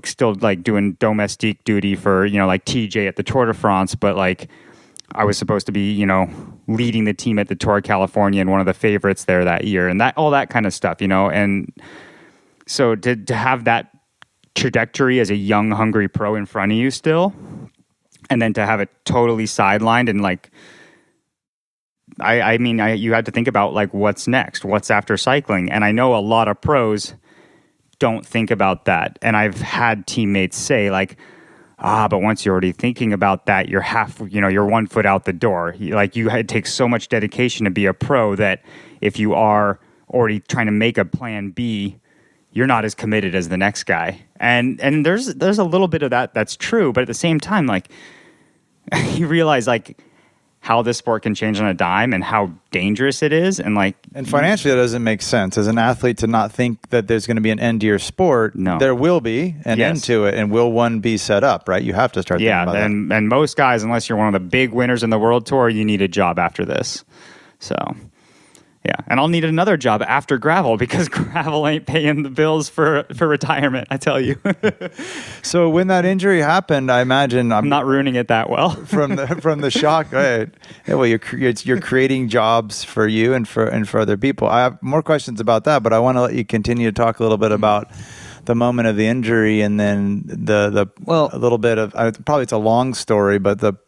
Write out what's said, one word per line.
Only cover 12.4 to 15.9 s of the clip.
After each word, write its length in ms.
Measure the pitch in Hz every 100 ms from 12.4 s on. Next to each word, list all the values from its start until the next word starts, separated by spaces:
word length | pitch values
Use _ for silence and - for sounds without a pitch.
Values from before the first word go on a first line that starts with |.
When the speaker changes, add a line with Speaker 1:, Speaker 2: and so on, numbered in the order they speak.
| _ _ -
Speaker 1:
so 300 | - 123 110
to, 200 | 123 117
to 200 | 98 120
have 300 | 127 131 117
that 260 | 117 - _ _ _ - _ _ -
trajectory 640 | 131 117 117 - 131 127
as 100 | 101
a 60 | 104
young, 360 | 98 104 107
hungry 360 | 104 110